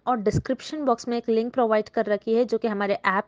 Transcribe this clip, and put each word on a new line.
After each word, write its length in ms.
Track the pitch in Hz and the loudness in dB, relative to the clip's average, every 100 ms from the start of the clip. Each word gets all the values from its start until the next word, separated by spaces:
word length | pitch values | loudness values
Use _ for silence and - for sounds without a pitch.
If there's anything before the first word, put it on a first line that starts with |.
| 240 | -2
और 100 | 247 | 0
डिस्क्रिप्शन 680 | 202 - - 247 - 311 269 | 0 0 0 -4 -6 -4 0
बॉक्स 220 | 233 240 | -2 -2
में 100 | 240 | -4
एक 120 | 226 | 0
लिंक 240 | 220 240 | 0 0
प्रोवाइड 360 | 262 226 214 214 | 0 2 2 0
कर 160 | 233 208 | -2 0
रखी 280 | 202 226 | -2 0
है, 120 | 226 240 | 0 2
जो 120 | 226 | 0
कि 100 | 233 | -2
हमारे 260 | 202 202 | -2 0
ऐप 300 | 196 196 190 | 0 0 0